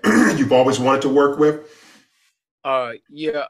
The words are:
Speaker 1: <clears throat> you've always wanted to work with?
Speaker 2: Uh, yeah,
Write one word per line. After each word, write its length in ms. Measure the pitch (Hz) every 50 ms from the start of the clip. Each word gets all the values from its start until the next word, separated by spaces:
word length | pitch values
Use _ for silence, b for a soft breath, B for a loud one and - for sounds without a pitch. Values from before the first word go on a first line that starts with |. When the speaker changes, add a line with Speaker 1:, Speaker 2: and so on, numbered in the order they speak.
| -
Speaker 1:
<clears throat> 340 | - - 117 240 214 170 143
you've 140 | 135 - 127
always 260 | 127 127 135 - 123
wanted 240 | 123 131 135 135 139
to 60 | 139
work 300 | 135 143 143 139 139 147
with? 280 | 151 151 151 - - b b b b b b b b b b b b b b _ _ _ _ _ -
Speaker 2:
Uh, 300 | 139 135 131 123 117 117 - _ _
yeah, 380 | 143 147 156 151 151 147 139